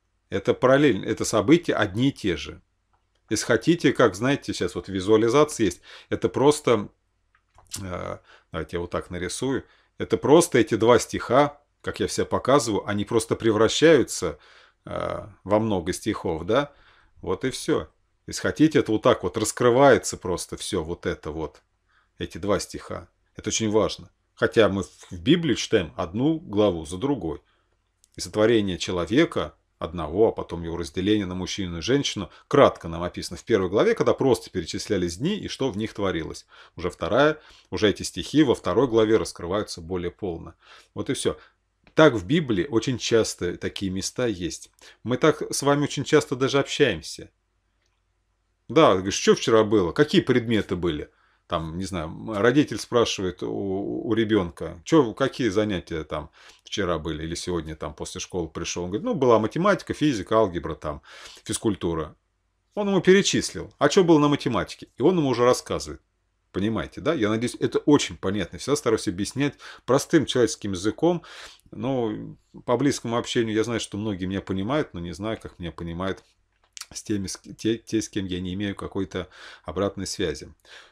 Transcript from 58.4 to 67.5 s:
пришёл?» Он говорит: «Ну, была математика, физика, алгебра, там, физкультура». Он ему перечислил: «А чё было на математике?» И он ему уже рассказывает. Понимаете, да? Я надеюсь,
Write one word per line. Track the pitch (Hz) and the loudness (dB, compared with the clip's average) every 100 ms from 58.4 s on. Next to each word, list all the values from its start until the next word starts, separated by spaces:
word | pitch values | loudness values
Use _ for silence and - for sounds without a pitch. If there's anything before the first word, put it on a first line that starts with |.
| 82 | -6
пришёл?» | - 82 90 | -8 -8 -6
Он | 90 | -6
говорит: | 107 | -6
«Ну, | 233 | -4
была | 196 127 110 | 2 6 6
математика, | 110 151 202 185 - | 4 0 2 0 -2
физика, | - 151 113 85 110 | -2 0 0 0 2
алгебра, | 104 85 80 | 2 -2 -8
там, | 76 78 73 - - - - | -8 -8 -10 -14 -20 -20 -14
физкультура». | - 107 113 98 90 80 76 - _ _ _ _ _ | -10 -4 -2 -2 -2 -4 -6 -12 _ _ _ _ _
Он | - 202 | -6 0
ему | 190 | 2
перечислил: | 180 196 190 117 - 90 80 - | 6 6 4 0 -2 -8 -12 -2
«А | 143 | 2
чё | 202 | 6
было | 175 156 | 6 6
на | 147 | 6
математике?» | 143 - 104 78 - - - | 2 0 -2 -4 -8 -14 0
И | |
он | 139 185 | 2 4
ему | 139 | 2
уже | 117 | 4
рассказывает. | 123 123 - 87 78 71 _ _ _ _ _ | 4 4 0 -6 -6 -14 _ _ _ _ _
Понимаете, | 95 104 107 71 - | -4 -2 -4 -6 -6
да? | 107 | -4
Я | 165 104 | 0 0
надеюсь, | 113 120 | 0 -4